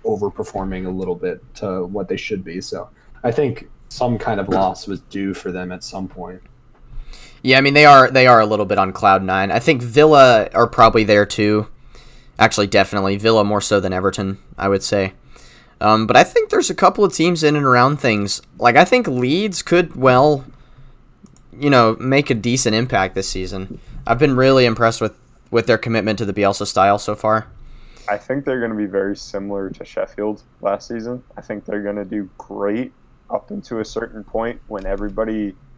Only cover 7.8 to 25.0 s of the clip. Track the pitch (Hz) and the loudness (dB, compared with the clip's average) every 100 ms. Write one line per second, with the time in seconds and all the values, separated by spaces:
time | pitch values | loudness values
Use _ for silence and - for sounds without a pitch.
7.8 | 147 139 127 131 127 117 107 104 98 98 | 8 8 8 6 6 6 4 0 0 0
8.8 | 95 - 104 95 92 95 98 95 143 135 | 0 2 4 4 2 -2 -2 0 0 0
9.8 | 120 123 156 147 131 113 98 - 117 - | 0 4 6 8 8 6 2 0 0 4
10.8 | 113 113 104 104 101 - 104 107 107 - | 4 4 4 4 2 0 0 0 -4 -14
11.8 | - - - - - - 110 - 101 101 | -20 -20 -20 -20 -20 -2 0 0 0 2
12.8 | 95 104 98 101 113 110 104 104 - 104 | 0 -2 -2 0 2 2 2 0 0 0
13.8 | 92 92 95 92 95 95 - - 98 98 | 0 -2 -2 -4 -8 -8 -16 -6 -2 -2
14.8 | - 101 95 _ _ - - - _ _ | -2 -2 -2 _ _ -20 -20 -20 _ _
15.8 | 104 110 110 127 - 466 427 427 - 175 | 2 2 4 4 4 0 0 -2 -2 0
16.8 | 190 190 202 - 170 170 151 147 139 123 | 0 2 -2 2 0 2 0 2 2 4
17.8 | 127 147 131 104 101 - _ - 117 120 | 4 2 0 0 -2 -8 _ 0 4 4
18.8 | 185 254 202 127 127 165 214 175 - 175 | 4 2 0 -2 0 0 -2 -6 0 0
19.8 | 175 - 127 127 151 139 131 - - - | 0 2 4 4 4 0 -6 -20 -20 -20
20.8 | - - _ _ - - - - 143 135 | -20 -20 _ _ -20 -20 -20 -4 2 4
21.8 | 113 113 131 135 139 117 117 123 117 107 | 4 0 0 0 0 -2 -2 0 0 0
22.8 | 123 110 92 - - 95 92 95 95 - | 0 -2 -2 -4 -6 -8 -8 -10 -12 -16
23.8 | - - - 117 147 127 131 135 123 110 | -16 -12 -2 2 2 4 4 4 2 2
24.8 | 113 113 | 0 0